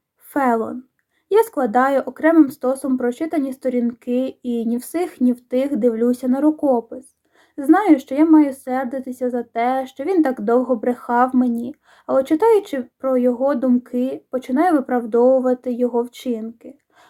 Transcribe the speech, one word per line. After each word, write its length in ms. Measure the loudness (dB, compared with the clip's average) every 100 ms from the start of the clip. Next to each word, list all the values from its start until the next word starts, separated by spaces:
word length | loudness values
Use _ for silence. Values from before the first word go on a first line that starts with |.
| _ _
ФЕЛОН. 680 | -8 -2 0 0 -2 -10 -14 _ _ _ 0
Я 140 | 0
складаю 580 | 2 0 0 2 2 0
окремим 500 | -4 -2 4 6 4
стосом 460 | 2 -4 -2 -2 -2
прочитані 560 | -2 -4 -4 -4 -4
сторінки 840 | -6 -4 -2 -2 -4 -4 -4 -4 -6
і 220 | -6 -4 -4
ні 120 | -4
в 60 |
сих, 380 | -4 -6 -6 -2
ні 120 | -2
в 80 | -2
тих 360 | _ -4 -2 0
дивлюся 500 | -2 0 0 0 -2
на 140 | 0
рукопис. 760 | 0 0 0 0 -4 -14 -20 _ _ _ _ -4
Знаю, 420 | 2 4 4 2
що 160 | 2 0
я 100 | 4
маю 280 | 6 4
сердитися 760 | 0 -6 -4 -4 -6 -10 -6 -4
за 140 | -4
те, 440 | -6 -4 -2 -2 -6
що 160 | -8
він 200 | -2 0
так 180 | 0 0
довго 340 | 0 0 0 -2
брехав 600 | -2 -4 -2 0 2 2
мені, 400 | 0 -2 -6 -12 _ _ -4
але 180 | -2
читаючи 600 | 0 2 4 2 0 -6 -10 _
про 200 | -2 0
його 380 | 2 0 0 0
думки, 680 | 2 0 0 -4 -4 -6 -8
починаю 440 | -10 -4 0 2
виправдовувати 1000 | 2 0 -2 0 2 4 4 2 -2 -4
його 320 | -4 -2 -2
вчинки. 720 | -4 -8 -8 -8 -8 -16 -20 -20 _ _ _